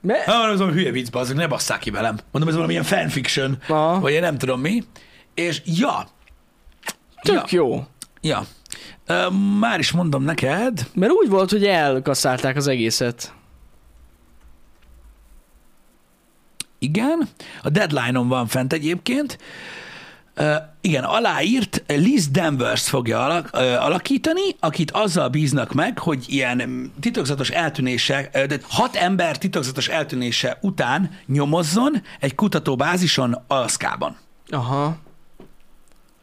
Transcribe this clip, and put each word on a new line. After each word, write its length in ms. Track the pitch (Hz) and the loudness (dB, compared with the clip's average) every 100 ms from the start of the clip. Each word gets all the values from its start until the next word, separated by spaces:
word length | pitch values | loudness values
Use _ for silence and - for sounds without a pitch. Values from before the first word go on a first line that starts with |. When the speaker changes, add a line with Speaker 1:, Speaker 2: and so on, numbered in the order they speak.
Speaker 1:
Me- 200 | 180 262 | 0 0
Speaker 2:
"Há, 260 | - 233 220 | 2 2 4
ez 60 | 202 | 2
valami 180 | 190 160 | 2 2
hülye 140 | 156 | 0
vicc, 180 | 123 120 | -2 -4
bazd 180 | 127 127 | -4 -2
meg, 80 | 139 | -2
ne 80 | 165 | -2
basszák 320 | 120 - - | -2 -2 -4
ki 100 | - | -4
velem." 260 | 98 110 107 - | -2 -4 -4 -6
Mondom, 180 | 139 156 | -2 0
"Ez 60 | 160 | 0
valamilyen 280 | 165 170 | 0 -2
fanfiction, 720 | 151 196 160 139 127 - 135 135 - | 0 0 0 -2 -2 -2 -2 -4 0
Speaker 1:
Aha. 320 | 156 160 180 | 2 4 2
Speaker 2:
vagy 140 | 139 | 2
én 80 | 151 | 2
nem 160 | 175 139 | 0 -2
tudom 220 | 127 127 | -2 -2
mi." 220 | 143 233 - - - - _ | 0 -2 -2 -18 -20 -20 _
És 280 | - 170 147 - | -4 -4 -4 -2
ja. 420 | 165 277 98 - _ _ - _ _ - - - - _ - | 0 2 0 -6 _ _ -20 _ _ -20 -16 -14 -14 _ -4
Speaker 1:
Tök 300 | - 392 - | 2 2 2
Speaker 2:
Ja. 60 | 180 | 2
Speaker 1:
jó. 220 | 135 - 131 _ - - | 2 0 -6 _ -20 -6
Speaker 2:
Ja. 240 | 156 117 104 - - - - - - | -2 -2 -4 -16 -20 -18 -18 -20 -2
Ö, 240 | 175 180 190 202 202 | 0 2 2 2 2
már 200 | 220 196 | 2 0
is 120 | 147 | 0
mondom 320 | 170 175 139 | 0 0 0
neked. 640 | 139 165 127 160 247 196 120 | 0 0 0 0 -2 -2 -4
Speaker 1:
Mert 180 | - 196 | 0 4
úgy 180 | 381 330 | 4 4
volt, 220 | 190 190 | 4 4
hogy 140 | 208 202 | 2 2
elkasszálták 920 | 180 143 131 135 131 143 127 135 135 | 4 2 2 0 0 0 0 0 0
az 120 | 143 | 0
egészet. 680 | 127 113 - 123 120 - - - - - - - - - - _ - - - - - - - - - - - _ - _ _ _ _ _ _ _ _ _ _ - _ | 2 0 0 -2 -4 -12 -18 -20 -20 -20 -20 -20 -20 -20 -20 _ -20 -20 -20 -20 -20 -20 -20 -20 -20 -20 -20 _ -20 _ _ _ _ _ _ _ _ _ _ -20 _
Speaker 2:
Igen. 480 | 139 160 254 330 277 - - - | -2 0 2 0 -2 -6 -20 -6
A 80 | 139 | 0
Deadline-on 580 | 156 190 143 120 127 120 | 2 2 0 2 0 2
van 200 | 127 117 | 0 0
fent 260 | 131 131 | 0 0
egyébként. 640 | 160 151 175 - 254 294 - - - - - - - - - _ | -2 -2 -2 -2 -2 -2 -8 -16 -18 -16 -16 -18 -20 -20 -20 _
Ö, 200 | - 151 151 156 - | -2 0 0 -4 -4
igen, 220 | 196 147 | 0 0
aláírt 800 | - 220 226 143 170 254 208 - - | 2 2 2 2 2 2 0 -6 -2
Liz 400 | 147 185 277 151 | 2 4 4 4
Danvers 600 | 139 165 139 113 110 - | 2 2 0 0 -2 0
fogja 340 | 135 117 113 131 | 0 0 0 0
alak-, 240 | 170 - | 0 -2
ö, 200 | - 127 | 0 2
alakítani, 680 | 123 139 175 - 277 320 339 392 - | 2 2 0 0 0 0 0 -2 0
akit 320 | 160 151 156 | -2 0 -2
azzal 380 | - 214 170 131 | 0 0 2 0
bíznak 440 | 139 151 139 113 | 2 2 0 0
meg, 260 | 135 185 - | 0 -2 -2
hogy 260 | - 143 120 | -2 -2 -2
ilyen, 340 | 139 123 123 123 | -2 0 0 -2
mm, 180 | 127 127 - | -6 -10 -6
titokzatos 500 | 233 233 135 139 131 | -4 -2 -2 -2 -2
eltűnése, 800 | - 160 - 127 120 - 139 139 | 0 -2 0 -2 0 0 -2 0
ö, 120 | 135 139 | -2 0
de 120 | 143 - | -2 -4
hat 260 | - 247 196 | 0 0 2
ember 420 | 180 190 170 147 | 0 2 0 -2
titokzatos 500 | 190 190 127 139 - | -4 -2 -4 -4 -2
eltűnése 720 | 160 147 127 123 - 127 - | -2 -2 -4 -2 -2 -2 -2
után 560 | 202 - 123 143 180 - - | -4 0 0 2 0 -4 -2
nyomozzon 760 | 139 143 165 156 190 269 277 - - | 0 2 2 2 2 2 0 -6 -4
egy 160 | 139 - | -4 0
kutatóbázison 1040 | 208 160 147 131 147 180 175 - 127 120 - | 0 0 0 0 0 2 2 2 0 -2 0
Alaszkában. 720 | 135 113 - - - 73 - - - - | 0 0 -2 -2 -4 -6 -8 -20 -20 -6
Speaker 1:
Aha. 480 | 143 120 139 147 160 - - - - - - - - - - - _ | -4 -2 0 -2 -4 -12 -20 -20 -20 -20 -20 -20 -20 -20 -20 -20 _